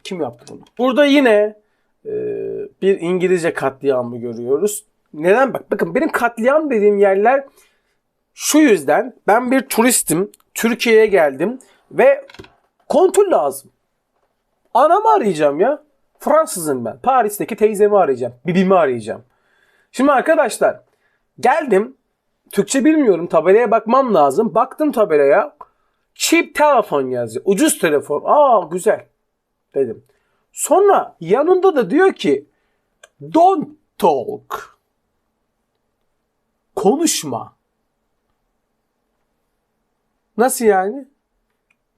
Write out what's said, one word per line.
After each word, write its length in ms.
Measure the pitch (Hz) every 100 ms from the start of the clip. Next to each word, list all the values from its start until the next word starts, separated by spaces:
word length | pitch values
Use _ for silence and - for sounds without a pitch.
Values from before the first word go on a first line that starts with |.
Kim 160 | - 190
yaptı 340 | 131 - -
bunu? 100 | - - -
Burada 260 | 254 247
yine, 520 | 285 285 254 208 208 214 _ _ _ _ -
e, 60 | - - 117 113 110 - -
bir 180 | 185 196
İngilizce 540 | 165 185 180 180 160
katliamı 640 | - 135 - 139 127 120 120
görüyoruz. 680 | 120 113 120 143 202 - - _ _
Neden? 400 | 151 165 220 269
Bak, 160 | - -
bakın 240 | 208 175
benim 180 | 185 320
katliam 580 | - 233 233 226 302 311
dediğim 280 | 233 208 202
yerler 460 | 202 196 220 269 277 _ _ _ _ _ _ _ _
şu 240 | - - 302
yüzden. 560 | 302 190 139 156 247 - -
Ben 240 | 214 254
bir 100 | 262
turistim. 720 | - - 240 - - 165 202 - _
Türkiye'ye 520 | - 226 233 240 220 220
geldim 520 | 190 151 135 185 254 _ _ _
ve 360 | 143 254 277 - - - _ _ _ -
kontür 380 | 285 359 - 403
lazım. 440 | 233 143 - - _ _ _ _ _ _ _ _ _ _
Anamı 340 | - 302 370 440
arayacağım 500 | 427 220 156 147 143
ya. 220 | 220 294 _ _ _ _
Fransızım 680 | - 302 311 190 156 131
ben. 140 | 113 -
Paris'teki 580 | 240 262 214 - 156 220
teyzemi 420 | 220 202 208 202
arayacağım. 360 | 165 123 123 - 175
Bibimi 280 | 175 190
arayacağım. 500 | 190 147 120 107 107 - _ _ _ _ _ _
Şimdi 200 | - 277
arkadaşlar 680 | 269 311 320 262 - 170 - _ _ _ _ _ -
geldim. 560 | 170 330 294 190 233 - _ _ _ _ _
Türkçe 340 | - 202 269
bilmiyorum. 420 | 269 311 254 170 170
Tabelaya 440 | 170 160 208 240
bakmam 440 | 220 220 262 262
lazım. 400 | 185 143 135 226
Baktım 380 | 165 240 - 302
tabelaya. 640 | 240 196 151 139 170 214 - - _ _ _ _
Cheap 400 | - - 330 -
telephone 600 | - 302 269 - 147 131
yazıyor. 300 | 127 117 110 -
Ucuz 320 | 196 311 -
telefon. 440 | 175 147 - 147
Aa 440 | - 254 285 220 160
güzel 360 | 180 208 147 - _ _ _ _ _ _
dedim. 300 | 139 127 107 _ _ _ _ _
Sonra 640 | - - 339 403 277 139 -
yanında 560 | 165 226 311 370 370 302
da 140 | 185
diyor 220 | 277 381
ki 340 | - 160 135 - _ _ _ _ _ _ _ 143
"Don't 340 | 202 359 370 - - _ -
talk." 800 | 175 139 - - - - - _ _ _ _ _ _ _ _ _ _ _ _ _ _ _ _ _ _ _ _ -
Konuşma. 760 | 190 277 339 - 151 117 - _ _ _ _ _ _ _ _ _ _ _ _ _ _ _ _ _ _ _ _ _ _ _ _ _ _ _ _ -
Nasıl 280 | 254 262
yani? 440 | 226 190 190 262 269 _ _ _ _ _ _ _ _